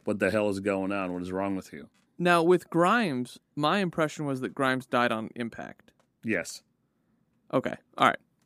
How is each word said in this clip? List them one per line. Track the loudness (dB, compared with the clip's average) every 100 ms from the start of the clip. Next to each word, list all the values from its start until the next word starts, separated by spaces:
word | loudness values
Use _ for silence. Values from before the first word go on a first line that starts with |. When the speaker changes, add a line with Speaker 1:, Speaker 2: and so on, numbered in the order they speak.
| -4
Speaker 1:
"What | 0
the | 2
hell | 2 0
is | 0
going | 0 0 -2
on? | -4 -4
What | -6
is | -6
wrong | -4 -2 -4
with | -8
you?" | -16 -18 _ _ -2
Speaker 2:
Now, | 2 4
with | 6 4 4
Grimes, | 2 4 4 2 -2 -6 -10 _ -2
my | 0 0
impression | 0 0 -2 -2 -4
was | -4
that | -6
Grimes | -2 0 0 0
died | 2 2
on | 0 -6 -8
impact. | -10 -8 -14 -16 _ _ _ _
Speaker 1:
Yes. | -4 -4 -4 -12 _ _ _ _ _ _ _ _ -4
Speaker 2:
Okay. | -2 -2 -8 _ 2
All | 2
right. | 2 _ _